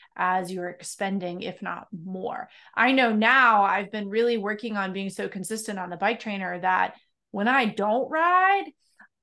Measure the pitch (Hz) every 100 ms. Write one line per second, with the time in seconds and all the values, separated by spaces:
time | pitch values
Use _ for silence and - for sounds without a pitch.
0 | _ - 185 185 180 185 175 175 - -
1 | 196 196 180 175 165 - 180 175 - 175
2 | 175 185 190 - - - - - 240 262
3 | 240 214 220 262 247 214 196 190 202 214
4 | 202 214 233 233 202 208 233 208 190 190
5 | 196 185 196 196 170 220 214 196 180 170
6 | 202 233 220 202 180 180 185 185 185 -
7 | _ _ _ 202 214 269 226 - 208 233
8 | - 311 339 359 381 392 349 - _ _
9 | - _